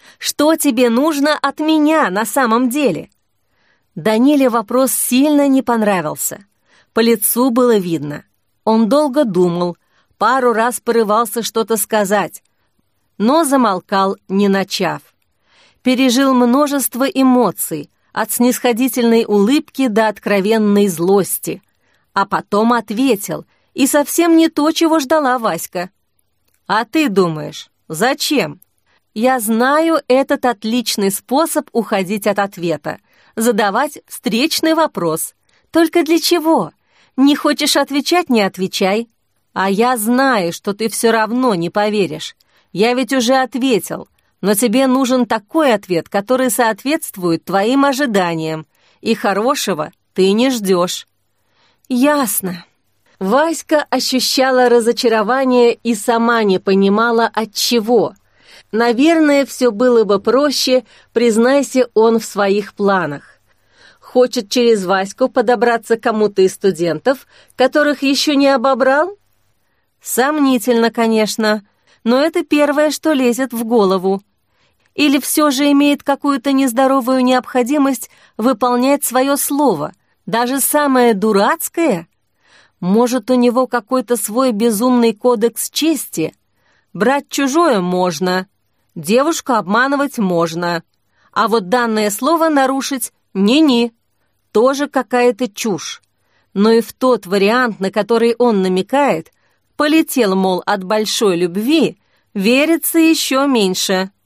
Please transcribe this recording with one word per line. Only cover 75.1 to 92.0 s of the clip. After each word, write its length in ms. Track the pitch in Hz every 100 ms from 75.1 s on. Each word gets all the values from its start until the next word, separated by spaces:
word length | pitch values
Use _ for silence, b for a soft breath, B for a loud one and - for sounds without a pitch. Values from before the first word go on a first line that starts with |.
| 277
всё 320 | - 311 302
же 200 | 254 285
имеет 300 | 285 285 285
какую-то 500 | - 277 285 277 285
нездоровую 720 | 269 269 226 269 269 240 262
необходимость 840 | 254 254 - 262 240 294 277 254 - b b b
выполнять 680 | 233 247 247 247 262 285
своё 320 | - 254 277 277
слово, 560 | - 285 285 156 151 - _ _
даже 360 | - 220 240 269
самое 540 | - 294 285 254 240
дурацкое? 920 | 202 220 196 226 330 - - 320 175 170 _ _ b b b b b
Может, 500 | 180 214 240 254 -
у 40 |
него 320 | 254 247 240 254
какой-то 500 | 240 - 262 240 240
свой 360 | - 226 262
безумный 600 | 202 233 202 254 247 233
кодекс 580 | 220 247 233 233 - -
чести? 640 | - 311 302 - - 156 _ _ _ _ _ _
Брать 360 | 170 226 277 -
чужое 520 | - 277 311 339 214
можно, 640 | 180 180 180 147 185 185 190 _ _ _ _
девушку 600 | 175 151 240 302 320 -
обманывать 640 | 226 175 220 262 277 277 -
можно, 680 | 190 170 165 160 175 170 _ _ _ _ _
а 160 | - 220
вот 200 | 226 180
данное 420 | 247 233 214